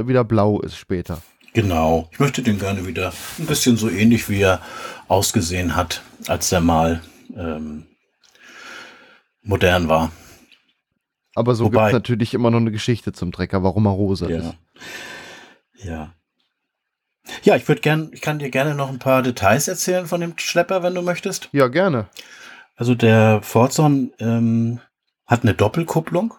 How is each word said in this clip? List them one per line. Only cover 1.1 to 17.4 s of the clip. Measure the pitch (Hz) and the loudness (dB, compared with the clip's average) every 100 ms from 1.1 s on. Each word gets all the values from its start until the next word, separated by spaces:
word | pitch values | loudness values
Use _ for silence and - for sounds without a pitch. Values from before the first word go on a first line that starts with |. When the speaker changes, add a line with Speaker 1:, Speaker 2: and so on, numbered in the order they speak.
| 80 - _ _ | -10 -12 _ _
Speaker 2:
Genau. | 113 101 85 80 123 - | -2 0 2 2 2 -2
Ich | - | -2
möchte | 139 - | -2 0
den | 110 98 | -2 -2
gerne | 98 98 92 | -2 -4 -6
wieder | 90 92 - - - | -6 -6 -8 -12 -10
ein | 160 | -4
bisschen | 147 131 113 | 0 2 2
so | 110 | 0
ähnlich, | 95 110 113 - | 2 4 4 2
wie | 101 | 2
er | 98 92 - - - - - | 2 2 -2 -14 -14 -14 -2
ausgesehen | 92 101 110 82 92 87 87 | 0 2 0 -2 -2 -2 -2
hat, | 87 - - - - | -2 -6 -12 -16 -6
als | 85 - | -4 0
er | 92 | 2
mal, | 82 80 82 82 - - - - | 2 2 2 0 -6 -20 -20 -12
ähm, | 85 78 78 76 78 _ _ _ _ _ - - - - - - - _ _ _ | -10 -8 -10 -12 -16 _ _ _ _ _ -20 -20 -20 -20 -20 -20 -20 _ _ _
modern | 101 98 92 90 80 | -4 2 4 2 2
war. | 80 82 - - - _ _ _ _ _ _ _ _ _ | 2 0 -6 -20 -20 _ _ _ _ _ _ _ _ _
Speaker 1:
Aber | - 117 | -2 0
so | 117 113 | 2 2
Speaker 2:
Wobei | 110 107 | 4 4
Speaker 1:
gibt's | |
natürlich | 110 - 117 117 | 4 2 0 0
immer | 120 117 | 2 2
noch | 117 | 4
eine | 113 | 2
Geschichte | 104 - 113 - | 0 -2 -2 -4
zum | - 90 | -8 -8
Trecker, | - 90 98 | -4 -2 0
warum | 92 92 104 | 0 2 2
er | |
rosa | 95 101 95 85 | 2 0 -2 -2
Speaker 2:
Ja. | 82 | -4
Speaker 1:
ist. | 82 82 _ _ - - - - - - - _ _ _ | -6 -10 _ _ -16 -16 -16 -16 -18 -20 -20 _ _ _
Speaker 2:
Ja. | 95 80 78 - _ _ _ _ _ _ _ _ _ _ - - | -10 -10 -10 -16 _ _ _ _ _ _ _ _ _ _ -18 -10